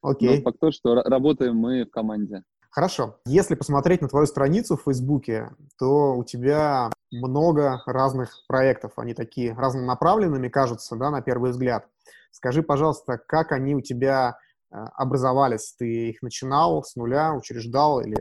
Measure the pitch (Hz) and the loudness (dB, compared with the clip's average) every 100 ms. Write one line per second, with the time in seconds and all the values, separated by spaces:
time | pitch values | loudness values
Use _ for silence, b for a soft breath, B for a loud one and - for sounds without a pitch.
0 | 143 139 120 139 131 - 160 147 123 120 | -2 0 4 4 2 0 0 0 2 2
1 | - 131 139 147 127 113 113 127 117 - | 4 2 4 2 0 0 0 0 -2 -4
2 | 110 107 101 101 - _ _ - 180 - | -6 -4 -6 -10 -16 _ _ -2 -2 -2
3 | 117 - - 151 185 160 - 143 151 180 | -6 -6 2 2 2 -2 0 0 2 2
4 | 139 139 147 - 139 185 - 156 - 131 | 2 2 2 2 2 2 0 -2 0 -2
5 | 131 143 - 110 113 - 143 _ 131 143 | 0 -2 0 -6 -6 -14 -20 _ 2 4
6 | 143 127 117 123 123 147 151 139 117 - | 4 0 -4 -2 0 2 2 0 -2 -6
7 | _ 120 127 135 165 151 143 127 - 127 | _ -8 -4 2 4 4 2 0 -4 0
8 | 131 131 123 - _ 131 135 127 - - | 2 0 -6 -10 _ 2 4 2 -4 -10
9 | 120 117 117 - 120 113 131 131 123 123 | -10 -8 -10 -6 -6 -2 -2 -2 -4 0
10 | 160 214 190 139 127 143 131 117 - 117 | 2 4 2 0 -2 0 0 0 -8 -4
11 | 135 147 120 123 123 123 127 113 - _ | -4 -4 -2 -2 -2 -2 -2 -2 -6 _
12 | b b b - 127 131 156 139 156 147 | b b b -8 -2 0 0 2 2 -2
13 | - 120 _ 156 160 139 135 143 135 123 | -6 -8 _ -2 0 -2 -2 -2 -4 -2
14 | 135 135 127 120 b _ _ 185 110 - | 0 2 0 -4 b _ _ -16 -16 -6
15 | 131 131 131 131 135 113 - - 120 117 | -2 0 2 2 2 0 -6 -8 -6 -4
16 | 117 113 123 - 131 143 170 156 139 - | -4 -6 -10 -10 -2 0 2 0 -4 -8
17 | 117 135 156 147 - 120 113 123 151 139 | -2 0 0 -4 -8 -12 -4 2 2 2
18 | 113 107 | -2 -6